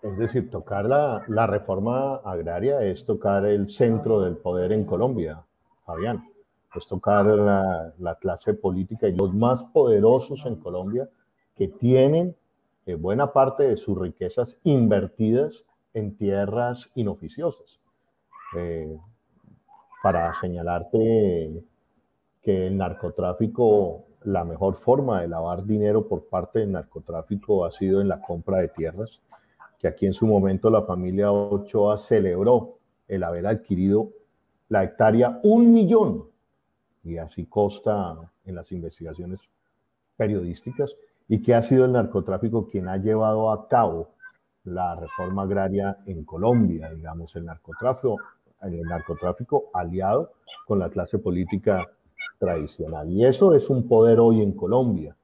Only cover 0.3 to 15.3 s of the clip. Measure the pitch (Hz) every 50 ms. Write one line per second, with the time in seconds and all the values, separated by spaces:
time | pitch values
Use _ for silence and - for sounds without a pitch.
0.3 | 123 127 - - - 90 - - 104 98 101 113 135 143 147 143 117 101 - -
1.3 | 110 110 117 104 95 104 - - 98 95 101 113 123 131 135 135 135 127 - 101
2.3 | 92 85 82 82 85 90 104 131 143 139 110 98 90 92 - - 107 90 - 101
3.3 | 101 101 98 104 104 101 101 101 - - 127 117 113 110 - 113 110 104 95 90
4.3 | 85 - - 90 90 90 90 90 104 110 104 - 98 87 110 131 131 107 82 78
5.3 | 78 82 - _ _ _ _ _ _ _ _ - 87 80 95 113 120 - - -
6.3 | _ _ _ _ _ _ _ _ - 90 - _ 101 92 - 101 104 104 101 104
7.3 | 107 104 104 101 101 98 95 95 90 82 82 82 80 85 90 85 82 _ - 92
8.3 | 85 - - 107 104 - - 98 90 92 95 - 110 110 - 101 90 87 98 95
9.3 | 90 104 117 120 131 120 - - _ 165 135 123 113 104 101 110 123 131 - -
10.3 | 143 127 - 127 113 - - 90 87 90 92 98 110 123 139 - _ _ _ _
11.3 | _ _ _ _ _ _ 101 92 - - - 120 127 131 131 139 151 165 175 185
12.3 | 170 _ _ _ _ _ _ _ _ _ _ - 90 80 80 92 101 123 143 139
13.3 | - 135 135 131 - - 143 135 110 - - - 98 92 92 90 - _ 92 90
14.3 | - - 120 117 - _ _ 175 143 131 117 107 104 98 87 85 _ - 110 107